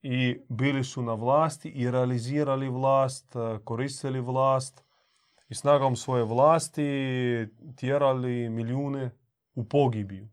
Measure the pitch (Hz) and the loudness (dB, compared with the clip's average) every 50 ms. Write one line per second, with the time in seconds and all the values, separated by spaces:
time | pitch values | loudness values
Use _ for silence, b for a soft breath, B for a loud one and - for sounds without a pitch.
0 | - 135 123 127 127 123 123 123 - _ 123 113 131 139 139 135 131 135 - 131 | -4 -2 0 0 0 0 0 -4 -8 _ -4 -2 0 0 0 0 -4 -4 -6 -6
1 | 123 117 113 107 113 123 139 151 160 156 156 - - 160 - 135 123 123 123 127 | -4 -4 -4 -2 0 2 4 4 2 2 -2 -8 -14 -10 -6 -2 -2 0 2 0
2 | 127 127 127 120 113 123 143 147 151 139 135 131 135 135 123 131 131 135 135 135 | 0 0 0 -4 -4 -2 -2 -2 0 0 0 -2 -2 -4 -4 0 2 2 4 4
3 | 135 131 131 - _ _ - 123 117 113 110 104 110 - 117 117 131 139 135 - | 2 0 -2 -10 _ _ -8 -6 -4 -4 -6 -8 -8 -8 -4 -4 -4 -6 -6 -8
4 | - 135 131 131 123 123 127 131 131 135 135 131 131 - _ - _ _ _ _ | -6 -6 -4 -4 -4 -2 0 2 4 4 4 2 0 -6 _ -20 _ _ _ _
5 | _ _ _ _ _ _ _ _ _ _ 120 - - 143 147 143 135 135 123 117 | _ _ _ _ _ _ _ _ _ _ -14 -2 4 4 6 6 6 2 0 0
6 | - - 127 123 117 107 117 123 139 151 160 165 160 - _ 156 147 143 139 139 | -2 0 0 0 0 2 4 6 6 6 6 4 2 -4 _ -4 -2 -2 -2 -2
7 | 135 131 127 127 123 123 120 117 110 104 _ _ - 156 127 - - 127 139 143 | -2 -2 -2 -2 0 0 0 -2 -4 -8 _ _ -20 -20 -12 -6 -2 0 2 4
8 | 143 135 131 127 123 127 123 120 120 117 113 113 113 117 127 135 143 139 139 139 | 4 4 2 2 -2 -2 -2 -2 -4 -4 -4 -4 -4 -2 -2 -2 -2 -4 -4 -4
9 | 131 123 - _ _ _ _ _ _ _ _ 127 117 - - 147 143 127 113 107 | -6 -6 -8 _ _ _ _ _ _ _ _ -8 -6 0 2 4 4 4 2 -2
10 | 101 98 98 95 101 - | -6 -8 -10 -14 -16 -18